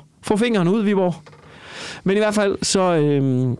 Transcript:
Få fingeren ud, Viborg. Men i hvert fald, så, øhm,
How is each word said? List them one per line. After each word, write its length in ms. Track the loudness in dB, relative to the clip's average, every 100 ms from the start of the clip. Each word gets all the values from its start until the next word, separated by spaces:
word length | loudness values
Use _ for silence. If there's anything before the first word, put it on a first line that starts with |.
| -10 _
Få 140 | -2 0
fingeren 320 | 2 2 2
ud, 140 | 2
Viborg. 320 | 0 0 0 -2 -12 -20 -20 -20 -20 -16 -16 -6
Men 120 | -2 0
i 20 |
hvert 140 | 2
fald, 220 | 2 0 -2
så, 180 | -2 0 2
øhm, 600 | 2 2 2 0 0 -2 -4